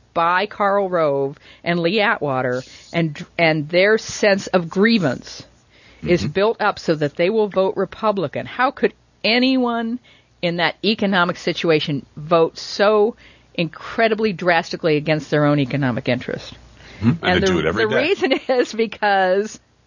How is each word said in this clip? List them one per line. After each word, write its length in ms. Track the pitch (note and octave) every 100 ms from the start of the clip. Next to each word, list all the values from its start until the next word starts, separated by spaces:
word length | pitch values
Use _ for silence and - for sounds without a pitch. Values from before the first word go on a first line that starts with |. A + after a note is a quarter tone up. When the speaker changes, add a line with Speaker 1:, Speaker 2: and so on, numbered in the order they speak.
| _
Speaker 1:
by 320 | E3+ E3+ F3+ G#3
Karl 420 | - G3+ G3+ F#3+
Rove 480 | F3 D3+ C#3 C#3 D3 - -
and 160 | - F3
Lee 220 | E3+ G#3+
Atwater 640 | G#3 G#3+ C#3+ C3 B2+ B2+ - - -
and, 320 | E3+ E3 D3 F3 -
and 320 | E3 D#3 D3
their 300 | F3 G3+ A3
sense 480 | - - G#3+ G3 -
of 200 | F#3 E3
grievance 760 | F#3+ A3 A3+ D3+ - - - - _ _ _ - -
is 200 | D3+ F3
Speaker 2:
Mm-hmm. 100 | D#3
Speaker 1:
built 280 | F#3+ G#3+ A3+
up 160 | G#3 -
so 160 | -
that 220 | D#3 D3 -
they 120 | F3
will 200 | A3 G#3
vote 280 | F#3 F#3+ -
Republican. 680 | F#3+ - A3 G3 D3 B2 B2+
How 240 | - C4
could 240 | - - - _ _
anyone 760 | G#3 A#3+ B3+ C4 A#3+ A#3 A3+ B3 _ _ _ -
in 160 | F3 F3
that 200 | D#3+ -
economic 520 | F#3+ A3 G3+ F#3+ F3 -
situation 720 | - D#3+ E3+ D#3 - C#3 - -
vote 400 | D3+ E3+ E3 -
so 560 | - - G3+ G#3+ G#3 - - _ _
incredibly 800 | - D#3+ - - - A3+ G#3+ A3
drastically 640 | E3+ F3+ E3+ E3+ F3 E3 D3+
against 340 | D3+ D#3 C#3
their 140 | D3+
own 140 | D3 D3
economic 500 | B2+ C#3 C3+ A2 -
interest? 460 | B2 - - - - - - - -
Speaker 2:
Mm-hmm. 80 | A2
And 100 | E3+
Speaker 1:
And 100 | - A#3
Speaker 2:
they 40 | F#3+
Speaker 1:
the, 60 |
Speaker 2:
do 60 | F3+
it 80 | -
every 180 | G#3
Speaker 1:
the 60 | A3
Speaker 2:
day. 120 | A3+ D4+
Speaker 1:
reason 240 | G4+ D#4+
<laughs> 160 | D4 -
is 240 | B3+ -
because 840 | A3 A3+ - G#3 G3 F#3 G3 G#3+ - _ _